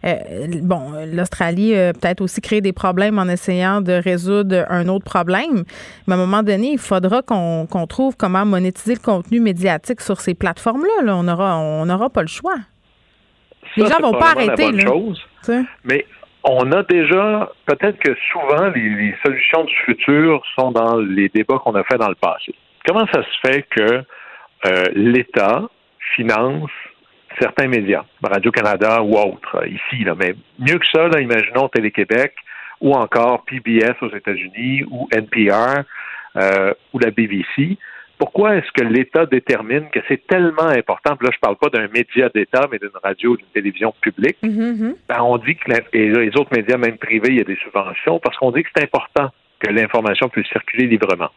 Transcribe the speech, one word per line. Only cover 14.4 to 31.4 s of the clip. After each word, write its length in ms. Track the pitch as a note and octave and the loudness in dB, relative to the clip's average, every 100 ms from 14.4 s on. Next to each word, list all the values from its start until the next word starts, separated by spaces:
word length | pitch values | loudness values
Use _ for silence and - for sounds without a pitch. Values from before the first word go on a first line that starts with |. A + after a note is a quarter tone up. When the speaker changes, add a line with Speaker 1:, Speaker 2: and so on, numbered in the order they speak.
| A3+ | 2
Speaker 2:
la 60 | |
Speaker 1:
arrêter, 100 | A2+ D#4 | 2 2
Speaker 2:
bonne 40 | G#3+ | 2
Speaker 1:
là. 20 | G2 | 2
Speaker 2:
chose. 300 | D3 A3 F3 - _ | 2 -2 -8 -12 _
Speaker 1:
Tu 80 | - | -2
sais ? 80 | A#3+ B3 - | -2 -2 -8
Speaker 2:
Mais 200 | B2 C#3 - - - _ C#3+ | -2 -2 -2 -14 -20 _ 2
on 220 | B2+ B2+ | 2 4
a 100 | E3+ | 2
déjà, 680 | G3+ F3+ D#3 F#3 G#3 G#3+ - - - | 2 2 4 2 2 0 -4 -8 -4
peut-être 320 | C#3+ G3+ G3+ | 0 0 0
que 180 | D3 B2 - | -2 -2 -4
souvent, 360 | F3 C#3+ D3 F#3+ | -4 0 2 2
les, 140 | C#3 A2 | 0 -2
les 260 | G#2 G#2 - | 0 -2 0
solutions 400 | C#3+ C3 - E3 | -2 2 2 2
du 100 | D#3 - | 2 -2
futur 580 | - - - D3 D#3+ D3+ - - | 0 0 2 4 4 2 -2 -2
sont 120 | C3 | 0
dans 260 | A2+ A2+ A#2 | 2 2 2
les 320 | G#2 F#2+ G2 | 0 2 2
débats 300 | A2 G#2+ C3 | 2 2 0
qu'on 160 | - | 2
a 100 | G#2 | 0
fait 140 | F#2+ B2 | 0 0
dans 100 | G#2+ | 0
le 60 | |
passé. 400 | F#2 F2+ - - - _ _ - | 0 -2 -2 -8 -16 _ _ 0
Comment 180 | G3 A3 | 2 2
ça 80 | D3+ | 0
se 240 | A2+ - C3 | -2 -2 0
fait 160 | C3+ C#3 | 0 0
que, 360 | - G#2+ B2 C3+ - - - - _ G2 | 0 2 2 -4 -20 -20 -20 -20 _ 0
euh, 180 | F#2 F#2 | 2 2
l'État 680 | G2+ A2 B2 A#2+ - G2+ B2 A3 _ _ _ - | 2 4 4 2 2 2 2 -2 _ _ _ -6
finance 560 | - A#2 A2 B2+ D3 D3+ - - _ _ _ _ - | -4 0 0 0 -2 -8 -12 -18 _ _ _ _ -4
certains 260 | E3 - C3+ | -2 0 0
médias, 380 | A#2+ G2 F2+ - _ | 0 2 -2 -2 _
Radio-Canada 800 | G2 G2 A#2+ A#2+ G#2 G2 G#2+ A2+ | -2 0 0 0 0 2 2 2
ou 160 | G#2+ G#2+ | 4 2
autres, 380 | G#2 - - - | 2 -2 -8 -6
euh, 100 | - | -6
ici, 380 | - - B2+ | -8 -8 -4
là, 100 | G2 E2+ | -4 0
mais 200 | F2+ F#2 - - | -2 -4 -14 -6
mieux 180 | C3 E3+ | -2 0
que 80 | - | 2
ça, 140 | D#3+ E3+ | 2 2
là, 120 | D#3+ | 2
imaginons 480 | B2+ A2+ | 2 0